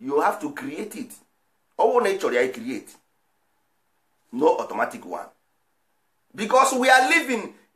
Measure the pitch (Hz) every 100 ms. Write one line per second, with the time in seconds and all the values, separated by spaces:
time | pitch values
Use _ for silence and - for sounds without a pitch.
0 | 127 143 180 - - 143 135 156 - -
1 | - - _ _ _ _ _ - 233 240
2 | 208 196 131 120 127 117 117 110 - -
3 | _ _ _ _ _ _ _ _ _ _
4 | _ _ _ 117 156 - 113 107 120 110
5 | 87 87 - _ _ _ _ _ _ _
6 | _ _ _ - 214 254 277 262 254 254
7 | 262 330 269 226 180 - _